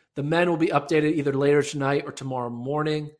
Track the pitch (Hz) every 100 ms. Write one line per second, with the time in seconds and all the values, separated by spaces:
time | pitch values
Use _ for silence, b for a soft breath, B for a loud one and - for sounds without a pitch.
0 | b - 143 165 175 165 156 147 147 160
1 | 151 156 143 135 143 147 143 151 135 139
2 | 147 - 131 131 120 120 127 147 151 151
3 | 151 -